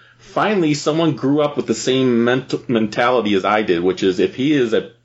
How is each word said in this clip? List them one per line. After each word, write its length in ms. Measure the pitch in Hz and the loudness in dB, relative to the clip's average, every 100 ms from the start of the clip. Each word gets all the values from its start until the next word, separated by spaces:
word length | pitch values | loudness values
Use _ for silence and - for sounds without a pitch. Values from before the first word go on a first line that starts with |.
| - _ | -20 _
"Finally, 560 | - - 180 214 160 147 | -8 -4 0 0 0 -2
someone 400 | - 156 165 131 | -2 0 0 0
grew 260 | 131 143 | 0 0
up 160 | 147 147 | 0 -2
with 80 | 113 | -4
the 80 | |
same 500 | 110 - 131 131 117 | -4 -2 0 2 2
ment-, 460 | 120 131 - 143 - | 2 0 -2 -8 -2
mentality 640 | 117 107 101 123 127 107 | -2 0 0 0 2 2
as 100 | 98 95 | 0 2
I 180 | 107 | 0
did, 180 | 101 85 | 2 0
which 220 | 90 90 | 0 0
is 160 | 95 92 | 0 0
if 160 | 87 - | 0 0
he 180 | 135 | 0
is 180 | 147 117 | 0 0
a 180 | 107 - - | -2 -4 -12